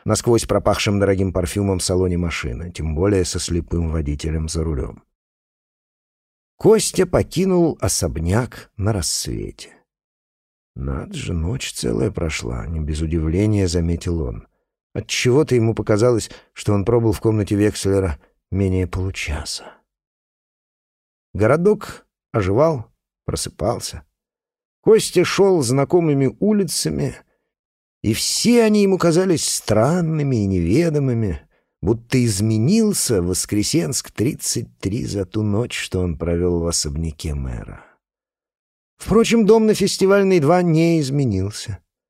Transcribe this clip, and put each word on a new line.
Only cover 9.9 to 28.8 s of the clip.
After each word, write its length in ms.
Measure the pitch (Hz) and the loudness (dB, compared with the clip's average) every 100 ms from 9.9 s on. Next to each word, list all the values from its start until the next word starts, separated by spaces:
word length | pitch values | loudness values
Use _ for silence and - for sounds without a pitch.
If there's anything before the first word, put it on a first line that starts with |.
| _ _ _ _ _ _ _ _ | _ _ _ _ _ _ _ _
«Надо 400 | 60 65 67 - | -10 -6 -6 -8
же, 200 | 180 - | -10 -6
ночь 380 | 87 82 131 - | -4 -4 -4 -8
целая 380 | - - 110 120 | -6 -4 -2 -2
прошла», 560 | - 85 - 58 60 53 | -4 -6 -6 -6 -8 -6
не 140 | 80 | -6
без 220 | 76 76 | -4 -4
удивления 680 | 80 82 78 87 107 104 92 | -2 -2 0 0 2 2 0
заметил 540 | 87 85 85 - 85 | 0 0 -2 -2 -4
он. 260 | 67 53 - _ _ _ _ | -4 -8 -16 _ _ _ _
Отчего-то 600 | - - - 127 131 156 | -10 -6 -2 2 2 2
ему 200 | 127 113 | 2 2
показалось, 560 | 107 107 104 123 117 - - _ | 0 0 2 4 2 -2 -12 _
что 180 | - - | -8 -2
он 120 | 104 | 0
пробыл 280 | 98 120 113 | 2 2 2
в 80 | 98 | 0
комнате 360 | 113 107 98 101 | 0 0 0 2
Векслера 640 | 104 - 98 98 95 76 _ _ - | 0 0 0 0 0 -4 _ _ -6
менее 360 | 92 95 92 90 | -2 0 0 -2
получаса. 800 | 92 95 - - 78 80 - - - _ _ _ _ _ _ _ _ _ _ _ _ _ _ _ | -4 -6 -6 -6 -6 -6 -12 -14 -20 _ _ _ _ _ _ _ _ _ _ _ _ _ _ _
Городок 720 | 92 110 151 185 208 - - _ _ _ | 0 2 4 2 0 -4 -16 _ _ _
оживал, 540 | 113 92 101 160 143 - _ _ _ | -2 0 2 2 0 -8 _ _ _
просыпался. 800 | - 80 - - 98 104 - 76 - _ _ _ _ _ _ _ | -8 -8 -8 -6 -4 -4 -8 -12 -18 _ _ _ _ _ _ _
Костя 420 | - 214 - 180 | 4 4 4 0
шёл 380 | 175 - 196 180 | 2 2 4 4
знакомыми 760 | 117 135 135 185 165 139 131 - | 2 0 2 2 4 2 2 0
улицами, 760 | 202 214 175 - 165 147 139 - _ _ _ _ _ _ _ _ | 0 2 0 -2 -4 -2 -4 -6 _ _ _ _ _ _ _ _
и 120 | - | -2
все 500 | 113 - - 214 240 | -2 -2 -2 2 4
они 180 | 220 214 | 4 4